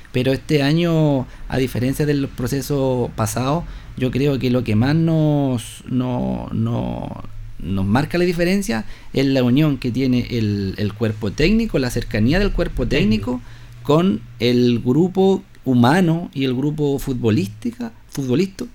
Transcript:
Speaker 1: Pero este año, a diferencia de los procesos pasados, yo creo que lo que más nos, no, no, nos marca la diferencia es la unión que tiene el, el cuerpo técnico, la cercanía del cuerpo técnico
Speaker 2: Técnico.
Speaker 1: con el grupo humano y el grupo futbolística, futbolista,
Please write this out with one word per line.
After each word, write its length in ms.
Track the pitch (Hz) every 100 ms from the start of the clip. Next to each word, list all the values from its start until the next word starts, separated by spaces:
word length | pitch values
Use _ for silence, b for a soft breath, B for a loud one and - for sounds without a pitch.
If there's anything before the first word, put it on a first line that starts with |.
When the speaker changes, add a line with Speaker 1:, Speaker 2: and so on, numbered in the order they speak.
| b
Speaker 1:
Pero 220 | 123 131
este 320 | 135 - 151
año, 640 | 139 165 170 160 151 139 135 b -
a 100 | 127
diferencia 480 | 131 - 127 135 147
de 80 |
los 140 | 147 135
procesos 800 | - 123 139 127 143 131 123 120
pasados, 480 | - 110 120 131 165 156 B B -
yo 140 | 127
creo 300 | 127 143 135
que 100 | 131
lo 140 | 123
que 100 | 113
más 220 | 104 131 160
nos, 880 | 165 160 151 147 135 123 - - -
no, 600 | 127 127 123 127 123 117
no, 720 | 107 113 117 120 58 - - - - - -
nos 260 | 85 95 98
marca 320 | 120 147 170
la 60 |
diferencia 600 | 180 170 175 202 196 226 - b b
es 120 | 135
la 200 | 139 135
unión 340 | 123 135 156 131
que 140 | 123
tiene 340 | 120 131 123 -
el, 460 | 120 107 104 95 -
el 160 | 104
cuerpo 380 | 107 113 107 107
técnico, 480 | - 165 220 220 160
la 120 | 123
cercanía 500 | - - 110 113 180
del 100 | 202
cuerpo 380 | - 170 - 117
técnico 460 | 139 202 214 247
Speaker 2:
Técnico. 60 | 254 b b b b
Speaker 1:
con 380 | - 156 185 214 - -
el 400 | 120 123 123 117
grupo 640 | 123 143 180 185 190 190 - -
humano 640 | 131 123 120 180 165 165 180
y 80 | 143
el 100 | 135
grupo 440 | 127 147 151 147 139
futbolística, 920 | 139 127 143 156 190 - 240 240 233 - -
futbolista, 540 | - 131 127 190 - 240